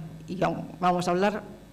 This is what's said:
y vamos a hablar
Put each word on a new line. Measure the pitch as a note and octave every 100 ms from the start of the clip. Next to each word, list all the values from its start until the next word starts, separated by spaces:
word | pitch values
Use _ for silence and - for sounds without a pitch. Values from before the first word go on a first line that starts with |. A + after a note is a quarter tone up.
| - - -
y | F#3
vamos | E3 D#3+ - - F3+ F3 F3
a |
hablar | F3 G3+ G3+ - - -